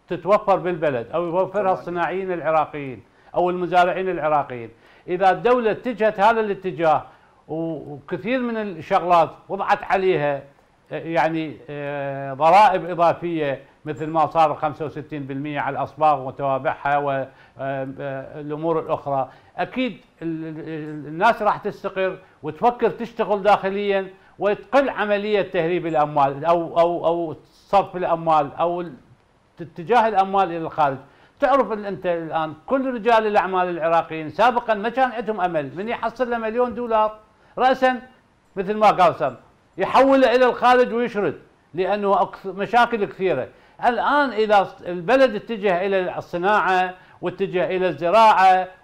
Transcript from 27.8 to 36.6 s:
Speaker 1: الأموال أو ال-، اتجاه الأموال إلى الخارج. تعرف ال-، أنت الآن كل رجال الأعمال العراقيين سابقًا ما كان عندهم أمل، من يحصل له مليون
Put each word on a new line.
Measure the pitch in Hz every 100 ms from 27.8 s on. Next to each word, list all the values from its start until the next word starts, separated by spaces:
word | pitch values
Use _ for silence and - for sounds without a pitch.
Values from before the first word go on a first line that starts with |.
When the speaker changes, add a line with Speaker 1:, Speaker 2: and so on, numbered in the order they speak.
| - 180
Speaker 1:
الأموال | 170 165 165 156 143 139
أو | 170 175
ال-، | 175 123 _ _ _ _ _ _
اتجاه | 165 - 160 233 220
الأموال | 196 190 196 185
إلى | 170
الخارج. | 160 - 147 131 - _ _ _
تعرف | 277 269 202
ال-، | 214 202
أنت | 190 180
الآن | 170 160 156 156 - -
كل | 269 269
رجال | 247 208 226 214
الأعمال | 208 180 185 180
العراقيين | 170 165 165 160 160 156
سابقًا | - 233 240 240
ما | 214 220
كان | 240 262
عندهم | 226 208 208
أمل، | 180 165 139 143
من | 214
يحصل | 233 226 - 247
له | 233
مليون | 220 233